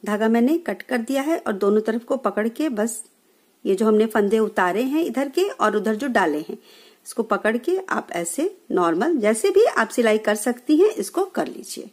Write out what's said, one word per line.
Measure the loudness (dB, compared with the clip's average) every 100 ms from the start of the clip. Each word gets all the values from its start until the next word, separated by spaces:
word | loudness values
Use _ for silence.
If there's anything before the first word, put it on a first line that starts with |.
धागा | -4 -2 2
मैंने | 4 4 2
कट | -2 -10
कर | -4 -6
दिया | -2 -2
है | 0 -2
और | -2
दोनों | -2 2 2
तरफ | 2 -4
को | -2 -2
पकड़ | -2 -2 -4
के | -2 -4
बस | -2 -4 -6 -16 _ _ _ _ _
ये | -2
जो | 0 4
हमने | 4 4
फंदे | 2 2 2
उतारे | 0 0 0 0
हैं | -2 -2
इधर | -2 -2 -2
के | 0
और | -2 0 0 2
उधर | -2
जो | -2 0
डाले | 0 0 -2
हैं, | -6 -12 _ -20 -20 _ -14
इसको | -6
पकड़ | -2 0 0 -2
के | -2 -4 -2
आप | -6 -4
ऐसे | -6 -6 -2 -4 -4 _
normal | 0 2 2 0 2
जैसे | 2 2 2
भी | 4 4
आप | 2 -2
सिलाई | 2 2 2
कर | 0 -2
सकती | -2 -4 0 4
हैं, | 4
इसको | 2 -6 -4 -4
कर | -4 -6
लीजिए। | -8 -14 -12 -14